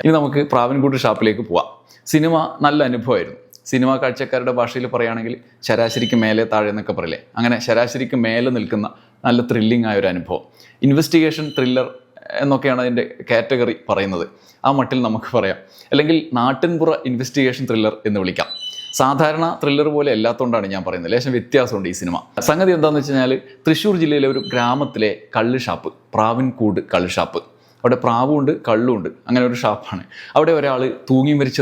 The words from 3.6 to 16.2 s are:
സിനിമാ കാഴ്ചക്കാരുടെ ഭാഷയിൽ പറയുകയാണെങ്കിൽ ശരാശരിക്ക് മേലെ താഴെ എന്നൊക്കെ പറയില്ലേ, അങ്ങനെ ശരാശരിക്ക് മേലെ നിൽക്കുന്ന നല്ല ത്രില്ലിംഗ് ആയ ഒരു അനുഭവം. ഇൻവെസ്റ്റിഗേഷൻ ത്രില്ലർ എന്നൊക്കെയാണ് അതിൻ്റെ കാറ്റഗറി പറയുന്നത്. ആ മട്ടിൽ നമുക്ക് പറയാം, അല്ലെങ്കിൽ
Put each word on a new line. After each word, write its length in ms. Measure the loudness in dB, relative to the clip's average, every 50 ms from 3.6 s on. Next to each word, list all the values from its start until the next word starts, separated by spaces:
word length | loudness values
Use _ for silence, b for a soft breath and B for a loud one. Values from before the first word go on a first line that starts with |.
| _ -4
സിനിമാ 240 | 0 2 2 2 2 0
കാഴ്ചക്കാരുടെ 500 | 0 -2 -2 -4 -4 -4 -4 -2 -2 -2 0 0
ഭാഷയിൽ 260 | -2 -2 -2 -6 -6 -4
പറയുകയാണെങ്കിൽ 420 | -2 -2 -2 -2 -4 -4 -6 -8 -10 -10 b b b b -2
ശരാശരിക്ക് 500 | 0 2 2 2 0 0 -2 0 2 2 2
മേലെ 220 | 4 4 2 2 0 2
താഴെ 160 | 0 0 0 0
എന്നൊക്കെ 200 | -2 -4 -6 -6 -6 -4
പറയില്ലേ, 200 | -6 -6 -8 -8 -12 _ -6 -2
അങ്ങനെ 180 | 0 0 0 0 0
ശരാശരിക്ക് 500 | 2 2 2 2 0 -2 -4 -6 -4 -2 -2 0
മേലെ 240 | 0 0 0 0 0 -2
നിൽക്കുന്ന 300 | -2 -2 -2 -4 -4 -4 -6 b b b b b _ 0
നല്ല 160 | 2 2 2 2 0
ത്രില്ലിംഗ് 360 | 0 0 2 2 2 2 2 0
ആയ 80 | 0 0
ഒരു 60 | 0 0
അനുഭവം. 320 | 0 -2 -4 -6 -6 -8 -8 b b b b b b b 2
ഇൻവെസ്റ്റിഗേഷൻ 600 | 2 4 2 2 2 4 4 4 2 0 -2 -6 -6 -2
ത്രില്ലർ 300 | -2 0 0 0 0 -2 -2 -6 -16 _ _ _ -20 -16 -10 -6 -2 0
എന്നൊക്കെയാണ് 360 | 2 2 2 2 0 0 0 0
അതിൻ്റെ 200 | 0 0 -2 -2 -4 -8 -12 -2 0
കാറ്റഗറി 440 | 2 2 2 2 0 0 2 0 -2 -4 -4 -2
പറയുന്നത്. 340 | -2 0 0 -2 -2 -4 -6 -6 b b b b b b -2
ആ 40 | 0 2 2
മട്ടിൽ 200 | 0 0 0 -2 0 0
നമുക്ക് 220 | -2 -4 -4 -2 0
പറയാം, 220 | 0 0 0 -2 -6 B B B B B B
അല്ലെങ്കിൽ 260 | 0 2 2 4 2 0